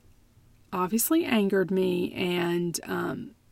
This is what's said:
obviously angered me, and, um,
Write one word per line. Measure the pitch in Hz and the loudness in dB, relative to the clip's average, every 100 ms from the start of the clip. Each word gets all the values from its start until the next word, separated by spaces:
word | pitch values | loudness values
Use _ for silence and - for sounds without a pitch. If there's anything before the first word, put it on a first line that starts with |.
| - _ _ _ _ _ _ | -20 _ _ _ _ _ _
obviously | 185 180 220 - 330 | -4 -2 0 2 2
angered | 349 220 196 196 180 | 4 2 4 2 2
me, | 190 185 180 180 | 2 2 0 -2
and, | - 180 175 175 175 175 - | -2 -2 0 0 0 -2 -4
um, | - 180 175 - - - _ | -6 -4 -4 -6 -10 -16 _